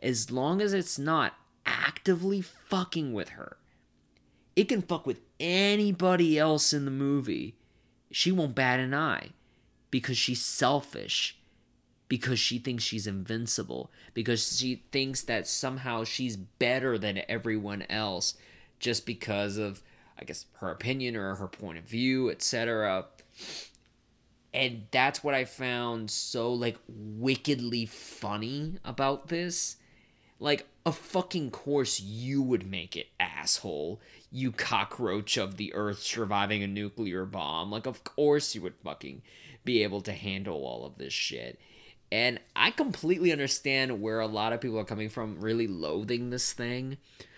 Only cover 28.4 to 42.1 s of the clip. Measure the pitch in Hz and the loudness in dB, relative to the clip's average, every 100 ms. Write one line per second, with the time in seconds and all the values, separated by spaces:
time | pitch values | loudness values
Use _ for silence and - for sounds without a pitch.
28.4 | 113 139 156 190 - 120 135 139 156 170 | -4 -4 -4 -6 -6 0 0 0 -2 -4
29.4 | 175 175 - - _ - _ _ _ - | -2 -2 -4 -6 _ -20 _ _ _ -4
30.4 | 147 147 - _ 165 151 - 190 180 180 | 0 0 0 _ -2 -2 -2 -2 0 -2
31.4 | 139 - - 143 123 - 98 110 123 139 | -4 -4 0 2 2 0 -4 -6 0 2
32.4 | 131 113 95 95 85 82 - - 90 - | 4 2 2 -6 -6 -8 -8 -2 -2 -2
33.4 | 76 - 101 73 78 104 - - - 127 | 0 0 0 -4 -4 -6 -12 -20 -14 -4
34.4 | 131 107 - 107 101 - 113 101 104 - | -2 0 0 0 0 -2 0 0 0 0
35.4 | 98 98 107 98 104 101 - 117 104 101 | -2 -4 -6 -2 -2 -2 -4 -2 0 2
36.4 | 101 104 101 101 104 107 107 90 95 98 | 2 0 0 -4 -6 -4 -4 -2 -4 -4
37.4 | 73 80 92 107 131 120 - - 147 147 | -2 -2 -2 -4 -6 -8 -6 4 6 6
38.4 | 143 110 87 - - 73 71 67 - - | 4 -4 -6 -8 -10 -10 -10 -14 -18 -20
39.4 | - - - 120 104 101 95 92 98 95 | -20 -8 2 2 2 0 -6 -6 -6 -6
40.4 | 101 78 65 60 69 - 69 - - 64 | -4 -4 -4 -6 -10 -12 -8 -4 -4 -6
41.4 | 60 - - - - - _ | -10 -14 -20 -20 -20 -20 _